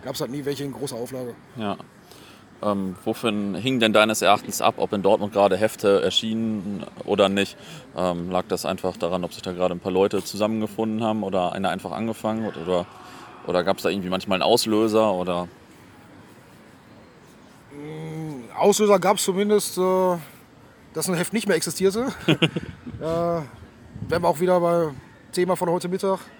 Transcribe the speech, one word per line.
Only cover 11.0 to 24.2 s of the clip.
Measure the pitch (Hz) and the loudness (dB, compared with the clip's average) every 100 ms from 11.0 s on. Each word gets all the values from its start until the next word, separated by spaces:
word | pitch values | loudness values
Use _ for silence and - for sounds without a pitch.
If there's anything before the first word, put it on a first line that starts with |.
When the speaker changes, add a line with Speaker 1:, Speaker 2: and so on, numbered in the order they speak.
Speaker 2:
haben | 113 110 | -2 -2
oder | 98 95 90 | -2 -2 -2
einer | 90 95 | -2 -4
einfach | 87 98 | -4 -6
angefangen | 80 113 110 110 110 110 | -6 -6 -4 -4 -4 -6
hat? | 73 | -8
Oder, | 82 90 87 - - - - - - | -2 -2 -2 -12 -20 -20 -20 -16 -2
oder | 90 | -2
gab's | 87 98 | 0 0
da | 95 | 0
irgendwie | 95 92 | -2 -2
manchmal | 92 98 95 | -6 -2 0
einen | - | 4
Auslöser? | 120 110 107 110 107 110 | 4 4 2 4 4 2
Oder? | 92 90 87 87 - - - - - - - - - - - - - - - - - - - - - - | 2 -2 -2 -4 -12 -20 -20 -20 -20 -20 -20 -20 -20 -20 -20 -20 -20 -20 -20 -20 -20 -20 -20 -20 -20 -20
Speaker 1:
Mm, | 143 151 156 160 156 156 139 113 - | -16 -14 -12 -10 -8 -8 -10 -12 2
Auslöser | 190 202 208 196 | 4 4 6 6
gab's | 175 208 | 6 2
zumindest, | - 185 208 208 196 - | 2 0 4 2 2 0
äh, | 185 185 185 175 147 - - - - - - | 2 4 2 0 -6 -20 -20 -20 -20 -20 -14
dass | - 156 | -8 -2
ein | 175 | 0
Heft | 175 | 0
nicht | 214 202 | -2 2
mehr | 170 | 0
existierte. | 170 - 190 196 262 - - | 0 0 0 0 -4 -4 0
<laughs> | 147 - - - - - - | 2 2 -2 -10 -14 -14 -10
Äh, | 156 165 170 170 143 - - - - - - | -4 -2 -2 -2 -6 -14 -20 -20 -18 -12 -4
wären | 165 | 0